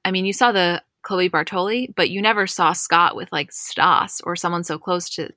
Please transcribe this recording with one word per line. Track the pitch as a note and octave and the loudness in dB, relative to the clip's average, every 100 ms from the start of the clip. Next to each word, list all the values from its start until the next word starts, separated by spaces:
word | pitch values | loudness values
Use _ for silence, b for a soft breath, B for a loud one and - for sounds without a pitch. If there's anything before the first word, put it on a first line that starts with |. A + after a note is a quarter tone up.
I | F#3+ | -4
mean, | F#3 F#3+ | -2 -2
you | |
saw | G3 B3 | 2 2
the | G3+ F3 F3 - _ - | 4 2 0 -6 _ -4
Khloe | F#3 F#3 | 0 2
Bartoli, | D#3+ - F#3+ F#3+ A#3+ B3+ - | 0 -2 -2 -2 -2 -4 -2
but | D#3 | -2
you | F#3+ | 2
never | G#3+ G#3+ F#3+ | 0 2 0
saw | - E3 | 2 2
Scott | F3 - E3+ F3 - | 2 2 4 4 0
with, | - | -6
like, | D#3 C#3+ | -6 -6
Stas | - - - F3+ D#3+ - - | -8 -8 2 4 4 2 -4
or | - F3 | -6 -4
someone | F3 F3 | -2 -4
so | F3 D#3+ | -4 -6
close | - F3+ - | -4 -4 -4
to | - - | -8 -10